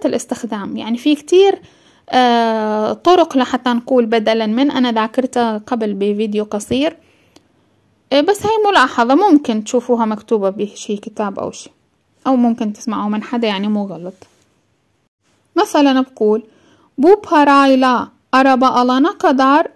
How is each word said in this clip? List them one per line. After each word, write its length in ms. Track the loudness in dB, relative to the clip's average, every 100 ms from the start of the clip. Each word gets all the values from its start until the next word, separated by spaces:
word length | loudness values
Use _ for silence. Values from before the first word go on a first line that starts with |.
| -2
الاستخدام. 720 | -4 -6 -8 -8 -10 -8 -10
يعني 200 | -6 -4
في 180 | 0 -2
كتير، 460 | 2 4 4 2 -8 _ _ _ -4
آه، 840 | 2 2 2 0 -2 -2 -2 -4
طرق 440 | -2 2 4 4 0
لحتى 320 | -2 -2 -2
نقول 360 | -2 0 0 2
بدلًا 400 | 0 0 0 -2
من، 260 | 0 0
أنا 200 | 0 0
ذاكرتها 640 | 0 -2 -2 -2 -2 -2 -4
قبل 360 | -6 -4 -4
بفيديو 500 | -2 -2 -2 -2 -4
قصير. 540 | -6 -8 -4 -2 -2 -6 _ _ _ _ _ _ _ _ _ _ _
آه، 80 | -2
بس 240 | 0 0 -2
هاي 260 | 0 2
ملاحظة 440 | 2 0 0 2 2
ممكن 480 | 4 2 2 -4
تشوفوها 420 | -4 -4 -2 -2 -2
مكتوبة 440 | -4 -4 -2 -2
بشي 480 | -4 -8 -10 -10 -10
كتاب 420 | -10 -8 -8 -6
أو 120 | -10
شي، 180 | -12 -20 _ _ _ _ _ -2
أو 80 | 0
ممكن 380 | 0 0 -6
تسمعوا 360 | -8 -8 -6 -4
من 140 | -6
حدا، 240 | -6 -4 -4
يعني 200 | -4 -4
مو 180 | -4 -6
غلط. 280 | -10 -14 -16 -20 _ _ _ _ _ _ _ _ _ _ _ _ -4
مثلًا 460 | 0 2 2 2
بقول: 400 | -2 -2 0 0 -4 _ _ _ _ 0
"Bu 200 | 4 4
parayla 840 | 2 2 4 4 4 2 2 0 -4 _ _
araba 360 | 2 2 4 2
alana 500 | 2 0 2 0 0
kadar 480 | 0 2 2 2 0